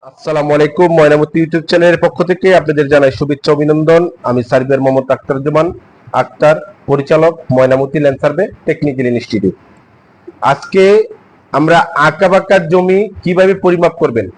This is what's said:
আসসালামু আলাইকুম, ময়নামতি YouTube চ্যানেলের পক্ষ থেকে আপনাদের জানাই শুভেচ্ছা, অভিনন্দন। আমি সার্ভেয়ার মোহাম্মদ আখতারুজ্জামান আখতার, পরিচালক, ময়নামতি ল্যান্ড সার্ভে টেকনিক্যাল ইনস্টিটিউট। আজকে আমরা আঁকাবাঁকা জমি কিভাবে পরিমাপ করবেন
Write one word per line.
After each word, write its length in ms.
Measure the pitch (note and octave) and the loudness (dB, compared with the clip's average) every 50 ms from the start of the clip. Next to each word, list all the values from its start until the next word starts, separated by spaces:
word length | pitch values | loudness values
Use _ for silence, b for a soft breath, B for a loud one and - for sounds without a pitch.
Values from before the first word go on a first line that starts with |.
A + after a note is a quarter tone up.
| _ C3+ | _ -20
আসসালামু 420 | _ _ - E3+ D#3 D3+ D3 D3 D3 | _ _ -6 -4 -2 -2 0 0 2
আলাইকুম, 340 | D3 D3 D3+ D3+ - F3+ F3 E3+ D#3+ | 2 2 0 2 0 0 2 4 4
ময়নামতি 380 | D#3 D3 D3 D3+ D3+ D3+ _ E3 | 4 4 4 2 0 0 _ -2
YouTube 260 | D#3+ D#3 E3 E3 D#3 - | -2 -2 -2 -6 -4 0
চ্যানেলের 320 | F3+ F3 E3+ F3 E3+ E3 F3 | 0 2 2 2 2 2 0
পক্ষ 140 | E3+ E3+ - F3 | -2 -2 -2 -4
থেকে 260 | E3 F#3 F3 - F#3+ F#3 | -4 -4 -2 2 2 2
আপনাদের 320 | E3+ D3+ D3+ D#3 D3 D3+ C3+ | 2 2 0 -2 -2 0 2
জানাই 240 | D3 D3 C#3 C3+ C3 | 2 2 2 2 0
শুভেচ্ছা, 380 | - D3+ C#3+ D3 C#3 - - D3+ | -2 -6 -6 -6 -6 -2 -2 -2
অভিনন্দন। 500 | D3 D3+ D3+ D3+ D#3 D#3 D3+ E3 E3 F3 E3+ - - - | 0 0 0 0 0 2 2 2 2 2 0 -6 -8 -6
আমি 180 | B2 B2 B2+ A#2+ | -4 -4 -4 -2
সার্ভেয়ার 380 | - - C3 B2+ C3 C#3 C3+ | 0 -2 -2 0 0 -2 0
মোহাম্মদ 260 | C3+ C3+ C3 C3+ B2+ C3 | 0 0 0 -2 -2 -2
আখতারুজ্জামান 560 | C3+ B2 - - C#3+ C3+ C3+ D3+ D3 D3+ D#3+ F4+ F#4 - _ _ _ _ _ - - | -4 -6 -4 -8 -8 -6 -4 -2 -2 0 -2 -2 -4 -10 _ _ _ _ _ -8 -4
আখতার, 440 | A3 G#3 - - _ - D3+ D#3 D#3 - - - _ _ | -4 -4 -4 -4 _ 2 2 2 2 -2 -14 -20 _ _
পরিচালক, 460 | - C#3 C#3 C3+ - E3 D#3 D#3+ E3 E3 - - _ C3 | -4 -4 -4 -2 0 0 2 2 0 0 -4 -8 _ 0
ময়নামতি 460 | B2+ C3 C3 C3 C3 C3+ C3+ - D#3 | 2 2 2 2 0 -2 -2 -4 -2
ল্যান্ড 200 | D3 C#3 C3+ - | 0 0 -2 0
সার্ভে 240 | - D3 C#3+ D3+ F#3+ - - - _ | -4 -4 -2 -2 -6 -6 -6 -12 _
টেকনিক্যাল 400 | - D#3+ - - D3 C3+ B2+ B2+ | -6 -6 -4 -4 -6 -4 -2 -4
ইনস্টিটিউট। 500 | B2 A#2+ A#2 - - - G#2+ G2 F#2 F2 _ _ _ _ _ _ _ _ _ _ _ _ _ _ - - _ - | -2 -2 -4 -6 -4 -6 -2 -2 -2 -4 _ _ _ _ _ _ _ _ _ _ _ _ _ _ -20 -16 _ -2
আজকে 420 | A#2+ C#3 - - - - F#3+ F#3+ F#3+ G#3 G#3+ A3 - - - _ _ _ _ _ _ - | -2 -2 -2 -6 -4 0 2 2 4 4 2 2 -2 -8 -20 _ _ _ _ _ _ -4
আমরা 260 | C3+ D3+ D#3+ E3+ E3 - - - | -2 0 2 2 2 2 0 -2
আঁকাবাঁকা 640 | - D3 D#3 D3+ D#3+ G3 F#3 F3+ F#3+ F#3 - G#3 F#3+ | 0 0 0 0 0 0 2 2 0 0 2 0 0
জমি 400 | E3+ D#3 E3+ F#3 F3+ F#3 F#3 F#3+ G#3 G#3+ - - - | 0 0 0 0 0 2 0 0 -2 -4 -8 -8 -6
কিভাবে 320 | E3+ F3+ E3+ F#3+ F#3+ G3 | -4 0 2 2 2 2
পরিমাপ 400 | F#3+ F#3 F#3 F3+ F3 E3+ E3 E3+ - D#3+ | 0 0 -2 0 2 0 -2 -2 0 -4
করবেন 240 | C#3+ B2 A#2 G#2 F#2 - | -2 -2 -2 -6 -6 -10